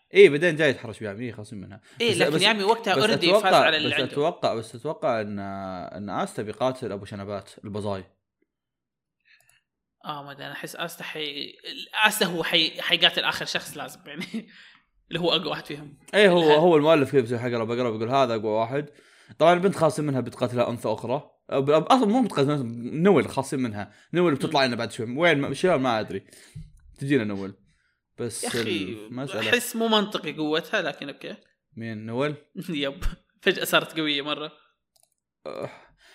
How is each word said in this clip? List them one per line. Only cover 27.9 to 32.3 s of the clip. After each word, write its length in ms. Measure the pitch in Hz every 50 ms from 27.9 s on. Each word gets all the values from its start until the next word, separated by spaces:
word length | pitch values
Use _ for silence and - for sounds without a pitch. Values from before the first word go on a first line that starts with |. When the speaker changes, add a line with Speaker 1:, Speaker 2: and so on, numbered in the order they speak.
| _ _ _ _ _ -
Speaker 1:
بس 240 | 120 117 - - -
Speaker 2:
يا 60 | 240
أخي، 340 | - 120 113 110 175 160 147
Speaker 1:
المسألة 680 | - 117 107 104 107 123 - 139 143 - 208 214 220
Speaker 2:
أحس 260 | 240 247 233 - -
مو 120 | 226 226 226
منطقي 460 | 220 214 202 202 - 175 - 160 139
قوتها، 480 | 151 156 151 151 160 170 - - 214
لكن 280 | 170 143 139 - - 143
أوكي. 260 | 135 - - 147 202 - _ _ _ _ _ _ -
Speaker 1:
مين، 300 | 110 113 113 113 107 107
نول؟ 300 | 113 117 123 139 151